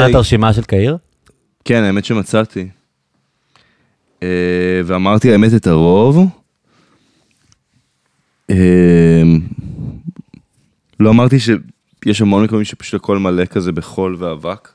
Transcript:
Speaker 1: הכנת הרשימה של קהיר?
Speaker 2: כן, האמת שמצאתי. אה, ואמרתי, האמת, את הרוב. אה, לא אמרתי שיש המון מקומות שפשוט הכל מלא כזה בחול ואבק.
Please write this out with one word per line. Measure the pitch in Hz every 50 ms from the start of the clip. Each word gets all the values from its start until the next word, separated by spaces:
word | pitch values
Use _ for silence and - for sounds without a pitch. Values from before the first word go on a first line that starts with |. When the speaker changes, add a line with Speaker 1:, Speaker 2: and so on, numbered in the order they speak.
| 127
Speaker 1:
הכנת | 127 120
הרשימה | 127 113 - 123 107 110 113
של | 104 117
קהיר? | 110 - 104 98 104 135 160 170 - _ _ _ _ _ _ _ _ _ _ _ -
Speaker 2:
כן, | - 120 113
האמת | 107 98 98 104 98
שמצאתי. | - 117 107 92 - - 110 110 - - 98 92 95 - _ _ _ _ _ _ _ _ _ _ _ _ _ _ _ _ _ _ _ _ _ _ _ _ _ _ _ _ _
אה, | 90 90 90 90 90 90 90 90 90 90 92 92 87
ואמרתי, | 87 92 92 95 98 107 110 - 123
האמת, | 107 101 110 113 117
את | 104 -
הרוב. | 92 82 78 80 85 90 101 113 139 147 170 190 185 - _ _ _ _ _ _ _ _ _ _ _ _ _ _ _ _ _ _ _ _ _ _ _ _ _ _ _ _ _ _ _ _ _ _ _ _ _ _ _ _ _ _ -
אה, | 98 92 92 90 90 90 87 87 85 85 85 82 82 82 82 82 82 80 85 - - - - - - - - - - - - 165 - - - _ _ - _ _ _ _ _ _ _ _ _ _ _ -
לא | 107 107
אמרתי | 113 120 123 123 135 131
שיש | 110 117 107 - - - - _ _ _ _ _ - 104 104 110
המון | 107 101 98 101 110
מקומות | 107 113 107 107
שפשוט | - - - - - 107 95
הכל | - - 101 98
מלא | 98 92 90 90 90
כזה | - - 101 87 90
בחול | 82 82 - - - 95 95 92 92 85
ואבק. | 90 85 80 76 - 85 98 - _ _